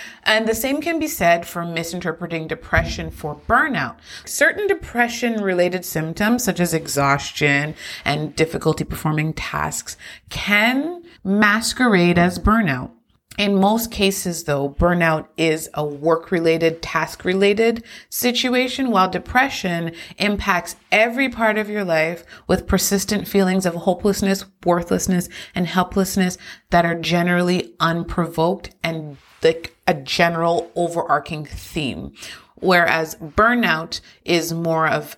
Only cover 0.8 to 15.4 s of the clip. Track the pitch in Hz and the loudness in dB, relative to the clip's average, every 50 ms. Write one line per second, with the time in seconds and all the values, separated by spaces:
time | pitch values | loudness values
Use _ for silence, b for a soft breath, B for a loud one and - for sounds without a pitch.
0.8 | 302 339 330 311 311 294 - - 185 170 170 175 170 - - 175 170 170 165 165 | -2 -2 -2 -2 -2 -4 -2 2 4 4 4 4 0 -4 -8 -8 -6 -4 -4 -6
1.8 | 165 165 180 180 175 170 160 - 175 160 170 160 160 160 160 - - - - 165 | -6 -6 -6 -6 -4 -6 -6 -6 -6 -6 -6 -6 -6 -6 -8 -10 -6 0 0 0
2.8 | 170 - - 180 165 160 - - - 151 147 - - - 226 262 302 311 233 156 | 0 0 -4 -6 -8 -10 -10 -8 -8 -8 -8 -8 -2 2 2 2 2 2 0 -2
3.8 | 135 117 - - B B B B B B - - - 330 - 403 415 381 370 330 | -4 -4 -6 -12 B B B B B B 0 2 2 2 2 2 0 0 -2 -2
4.8 | - - - 240 240 233 233 - 247 233 226 214 202 190 185 175 180 180 180 185 | -4 -6 -2 -2 -2 -2 -2 -2 -2 -2 -2 0 0 0 2 2 2 2 0 -4
5.8 | 180 - - 165 156 160 160 - 208 220 247 240 - 196 175 - 175 170 156 160 | -6 -4 -4 -4 -4 -4 -2 0 0 2 2 2 0 0 0 0 0 0 0 -2
6.8 | 156 - - 139 - 139 143 143 - - - - 156 147 143 143 147 156 156 B | -2 -2 -2 0 2 2 2 2 0 -4 -4 0 2 2 2 2 0 -2 -6 B
7.8 | B B B B B - 147 151 151 147 - - 160 160 - - - 160 156 - | B B B B B -2 -2 -2 -2 -4 0 0 0 0 0 -2 0 0 0 0
8.8 | 160 - - - - 160 151 151 156 160 151 - - - - 151 151 156 - - | -2 -6 -6 -4 -2 -2 0 0 -2 -2 -4 -6 -8 -6 -4 -4 -4 -4 -6 -8
9.8 | - - - B B B B B B B - - - 196 202 208 214 240 254 269 | -10 -12 -14 B B B B B B B -10 -6 -2 2 2 4 4 4 2 0
10.8 | 302 330 349 349 339 B B B B 190 196 208 220 208 208 220 226 - - - | -2 -4 -6 -10 -14 B B B B 0 2 4 4 4 2 2 0 -2 -2 0
11.8 | 254 240 202 180 175 175 170 175 175 180 180 175 - 202 220 226 214 156 131 127 | 2 4 4 4 4 4 4 4 4 2 2 0 2 2 2 4 2 0 -2 -4
12.8 | 165 - - _ _ _ _ _ _ - - - 202 202 202 190 190 202 220 226 | -6 -10 -14 _ _ _ _ _ _ -10 -4 -2 0 2 4 4 4 4 2 2
13.8 | 233 - - 208 202 196 196 - - 180 170 165 - 156 143 139 139 139 143 - | -2 -4 -2 0 0 0 0 -2 -4 -6 -6 -6 -4 -2 -2 -2 -2 -4 0 2
14.8 | 170 175 175 175 165 160 160 156 - - _ - | 2 2 4 4 2 2 2 0 -4 -6 _ 0